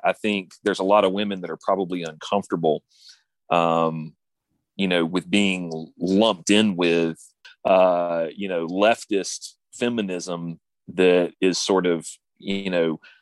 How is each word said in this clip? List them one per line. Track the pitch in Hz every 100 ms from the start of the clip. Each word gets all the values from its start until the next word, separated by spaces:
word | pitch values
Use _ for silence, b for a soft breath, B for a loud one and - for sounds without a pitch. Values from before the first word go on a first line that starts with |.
| 90
I |
think | - 110 101 92 -
there's | 104 95
a |
lot | 95 104 95
of |
women | 98 104 95
that | 87
are | 80
probably | - 98 90 90
uncomfortable, | 82 78 - 101 - 87 80 76 _ b b b b _ -
um, | 87 85 82 82 80 78 _ _ _ _ _ _ -
you | 95
know, | 87 82
with | 90 87
being | 104 98 92 85 80 80 -
lumped | 90 98 110 92 -
in | 104 107 87
with, | 87 85 82 80 - _ B B
uh, | - 95 92 87 87 85 80 98
you | 98
know, | 87 82
leftist | 92 104 117 - 98 90 - - _ _
feminism | - 120 117 98 90 85 85 85 82 _ _ -
that | 85 92 90 85 -
is | 92 85
sort | - 95 90
of, | 85 - - _ _
you | 98 98 98
know, | 90 82 78 b b